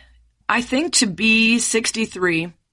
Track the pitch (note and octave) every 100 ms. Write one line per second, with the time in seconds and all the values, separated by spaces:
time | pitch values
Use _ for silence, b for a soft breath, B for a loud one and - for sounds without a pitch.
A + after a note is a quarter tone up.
0 | B B _ _ - A#3 A#3+ C4 E4 -
1 | A3 D#3+ A3 A3 A3+ A#3 - A3+ A#3+ A3
2 | A3 F#3 F3+ E3 F3 - _